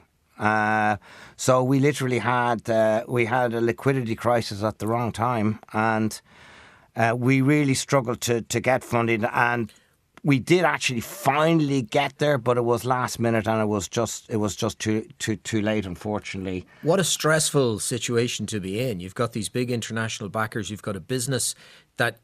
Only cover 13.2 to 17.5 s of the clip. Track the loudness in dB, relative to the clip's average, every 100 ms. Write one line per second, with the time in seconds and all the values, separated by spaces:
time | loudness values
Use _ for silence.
13.2 | 0 0 0 0 0 -2 -2 -2 -4 -6
14.2 | -6 -2 -2 -2 -4 -4 -2 -2 -4 -8
15.2 | -6 -4 -2 -2 0 -2 -4 -8 -6 -6
16.2 | -6 -8 -6 -8 -10 -6 0 2 2 0
17.2 | 2 2 2